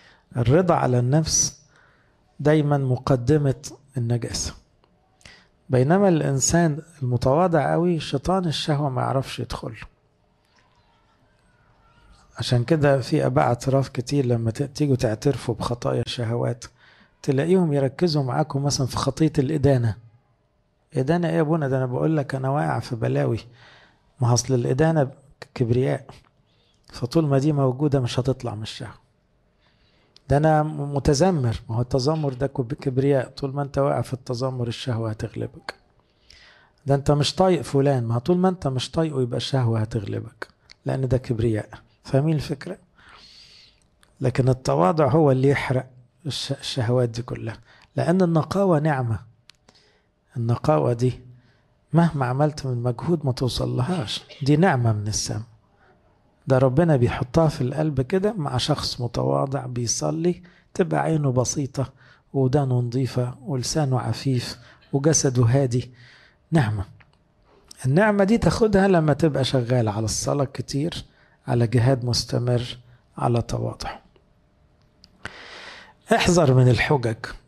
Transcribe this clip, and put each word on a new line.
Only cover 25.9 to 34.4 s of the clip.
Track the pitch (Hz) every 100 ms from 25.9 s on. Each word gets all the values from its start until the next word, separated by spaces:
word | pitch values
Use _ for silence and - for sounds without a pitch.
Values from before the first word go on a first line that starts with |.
| 139 - - _ _ _ _ _ _ _
فطول | - 123 165 151
ما | 139
دي | 147
موجودة | 143 131 127 151 139
مش | 123 -
هتطلع | 127 127 120
من | 107
الشهوة. | 107 - 110 - _ _ _ _ _ _ _ _ _ _ _ _ -
ده | 139
أنا | 156 156
م-، | 151 151 143
متذمر. | 143 156 139 185 165 120 113 -
ما | 113
هو |
التذمر | 123 139 127 160 143
ده | 123 135
كب-، | - 117
كبرياء. | 147 143 127 139 139 -
طول | - 139
ما | 139
أنت | 139 143
واقع | 143 139
في | 127
التذمر | 123 - 120